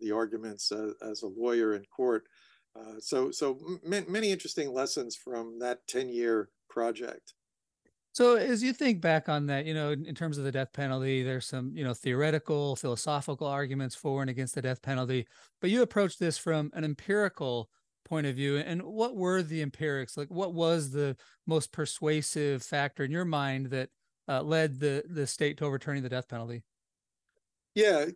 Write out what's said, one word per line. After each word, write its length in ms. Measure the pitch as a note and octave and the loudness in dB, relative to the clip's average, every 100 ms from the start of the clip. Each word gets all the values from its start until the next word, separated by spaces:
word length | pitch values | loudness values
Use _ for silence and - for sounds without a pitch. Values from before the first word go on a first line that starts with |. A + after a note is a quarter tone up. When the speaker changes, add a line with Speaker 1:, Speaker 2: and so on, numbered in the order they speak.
Speaker 1:
the 120 | A2 | -2
arguments 580 | G#2+ A2 A2 A2 G2+ - | 0 0 -2 -8 -6 -4
as, 220 | G#2 G#2+ - | -2 -4 -6
as 200 | A2 G#2+ | -8 -8
a 40 | G#2+ | -8
lawyer 480 | G2+ A#2+ A#2+ A2 | -2 2 4 4
in 100 | G#2 G2+ | 2 -4
court. 420 | - B2+ A2+ - _ - _ _ A2 | -2 2 2 -2 _ -20 _ _ -18
Uh, 220 | A2 A2 | -16 -12
so, 320 | - C3+ C3 | -2 0 0
so 260 | - C#3 C3 D#3 F3+ | 0 -2 -2 -6 -8
m-, 200 | E3 G3+ F3+ | -4 -4 -2
many 220 | G#3 G#3+ | 0 0
interesting 420 | F#3 - - C#3+ | 0 -2 -4 -2
lessons 440 | B2+ - E3+ A#2+ - | 0 -2 -2 -6 -8
from 420 | - A#2 A2+ A2+ | -8 -6 -6 -4
that 300 | B2 B2 - | -4 -4 -4
ten-year 640 | B2 C3 A#2 A#2 A2+ G2+ _ - | -4 -2 0 2 2 0 _ -8
project. 640 | - A#2 A2+ A#2+ - - - _ _ _ _ _ _ _ | -2 -2 -2 -8 -12 -18 -20 _ _ _ _ _ _ _
Speaker 2:
So 240 | - B3 A#3 | 6 8 8
as 260 | C4 A3+ | 6 2
you 100 | B3+ | 2
think 280 | - C#4 F#3+ | 2 2 4
back 280 | E3 D#3+ E3 | 4 4 2
on 180 | D3+ C#3+ | 0 2
that, 200 | C#3 D#3 | 0 0
you 80 | |
know, 160 | D#3 D3 | 0 0
in, 160 | C#3+ D#3+ | -2 -4
in 80 | |
terms 240 | D3+ E3 C#3+ | -4 -4 -2
of 60 | |
the 80 | C#3 | -2
death 200 | C3+ C3+ | -2 -2
penalty, 520 | - C#3 C3 C3+ C3 | -4 -2 0 2 2
there's 220 | B2+ B2+ - | 0 -2 -4
some, 260 | C3 B2+ | -6 -6
you 80 | D#3+ | -4
know, 100 | C3+ | -4
theoretical, 840 | A#2 C3 B2+ D3+ D#3 - D3+ C#3+ C3 | -2 0 2 4 2 0 0 0 -2
philosophical 720 | C#3 A#2 D#3+ C#3+ C#3 C#3 D3 | -2 -2 0 -2 -2 -4 -2
arguments 480 | C#3 C3+ C3+ C3 - | -2 -2 -2 -4 -4
for 240 | D3 C3+ | -2 -2
and 100 | C3+ | -2
against 240 | B2+ C3 | -2 -4
the 80 | - | -2
death 180 | B2+ B2+ | -2 -2
penalty, 460 | - C3 B2+ C3 - - - _ | -2 -2 0 0 -2 -10 -20 _
but 100 | F3+ | 2
you 120 | A#3 | 4
approach 360 | A#3+ G#3 F#3+ - | 4 4 2 2
this 200 | E3+ - | 0 0
from 320 | F3 D#3 D3 | 0 0 0
an 100 | E3 | -2
empirical 840 | D#3 C#3+ - G#3 G3 - C#3 A#2+ A2+ _ _ _ | -4 -2 0 2 2 0 -2 -2 -4 _ _ _
point 220 | - D#3+ C#3+ | -6 -2 0
of 100 | B2+ | 0
view. 200 | C#3 C#3+ | 2 0
And 260 | - E3+ | 0 -4
what 340 | F3+ A3 A#3 A3+ | -2 -2 0 0
were 260 | F3+ F#3 | 2 2
the 200 | D#3+ D#3+ | 0 -2
empirics? 540 | D3 - D#3 C#3 B2+ - | -4 -2 -2 -2 -4 -6
Like, 140 | C#3+ | -6
what 240 | F3 F#3+ | -4 -2
was 380 | E3+ E3 E3+ C#3 | 2 4 4 2
the 240 | C#3 C#3+ B2+ - _ | 0 -2 -2 -10 _
most 280 | - D#3+ - | 0 0 0
persuasive 920 | - D3+ - D3+ D#3 C#3+ D3+ D3 C3+ | -4 -4 -2 0 2 0 0 0 0
factor 400 | - C#3+ C#3 - | -2 0 0 -2
in 80 | C#3 | -2
your 140 | E3 | 0
mind 460 | F3+ D3+ C#3 C3+ C3 | 0 0 0 -2 -2
that, 180 | C3 C3 _ _ _ - | -4 -4 _ _ _ -2
uh, 140 | C3+ | -2
led 360 | D3+ D#3+ D#3 C3 | 2 4 2 2
the, 240 | D3 C#3 D3+ | 0 0 -2
the 180 | E3 C3+ | -4 -4
state 300 | - D3 D3 | 0 -2 0
to 60 | |
overturning 400 | D3 C3+ - C#3 | -2 -2 -4 -4
the 40 | B2+ | -2
death 200 | B2+ - | -4 -6
penalty? 340 | A#2+ A#2 A#2+ - _ _ _ _ _ _ _ _ _ _ | -8 -8 -10 -14 _ _ _ _ _ _ _ _ _ _
Speaker 1:
Yeah, 320 | G#3 G#3+ D#3+ D#3 | 4 6 6 2